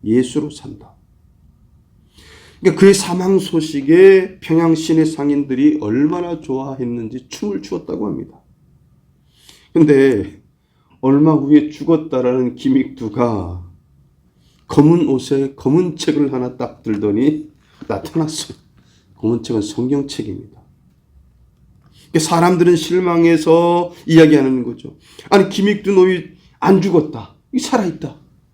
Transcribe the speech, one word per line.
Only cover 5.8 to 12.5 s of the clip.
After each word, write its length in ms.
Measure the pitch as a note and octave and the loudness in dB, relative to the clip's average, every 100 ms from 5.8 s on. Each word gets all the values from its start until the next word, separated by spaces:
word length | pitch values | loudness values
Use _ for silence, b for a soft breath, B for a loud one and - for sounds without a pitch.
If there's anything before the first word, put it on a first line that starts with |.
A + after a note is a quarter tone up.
얼마나 600 | G#2 A#2 D3+ F3 F3 E3 | -2 0 0 -2 -6 -10
좋아했는지 880 | D3 C3 C#3 C3 B2 A#2+ A2+ B2+ _ | -8 -8 -8 -8 -8 -8 -10 -14 _
춤을 320 | - G#3 G3 | -10 -8 -8
추었다고 460 | - F3 - - G#2 | -8 -10 -8 -8 -6
합니다. 340 | C2+ - _ _ _ _ _ _ _ _ _ _ b b b b | -8 -12 _ _ _ _ _ _ _ _ _ _ b b b b
근데 680 | E3 D3+ C#3 C3+ A2+ - - _ _ _ _ _ _ | 2 4 4 4 2 -4 -14 _ _ _ _ _ _
얼마 320 | C3 C#3 D#3 | 0 2 4
후에 380 | D3+ C#3 D3+ D3+ | 2 4 2 2
죽었다라는 840 | - D3 D#3+ D#3 C3 B2 B2+ B2+ | -8 -2 -2 0 -4 -2 -2 -4